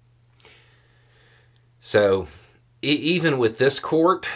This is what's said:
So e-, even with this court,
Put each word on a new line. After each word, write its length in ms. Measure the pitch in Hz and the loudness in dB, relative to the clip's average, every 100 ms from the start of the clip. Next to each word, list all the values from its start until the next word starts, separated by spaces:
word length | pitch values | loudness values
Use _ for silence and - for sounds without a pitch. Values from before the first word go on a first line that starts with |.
| _ _ _ _ - - _ _ _ _ _ _ _ _ _ _ _ _ | _ _ _ _ -20 -20 _ _ _ _ _ _ _ _ _ _ _ _
So 480 | - 107 101 95 87 - _ _ _ - | -2 2 2 0 -4 -18 _ _ _ -8
e-, 60 | 139 | -4
even 460 | 143 147 180 160 135 | -2 0 0 0 0
with 200 | 113 113 | -2 2
this 200 | 135 - | 0 0
court, 500 | - 160 175 180 - | -2 0 2 0 -6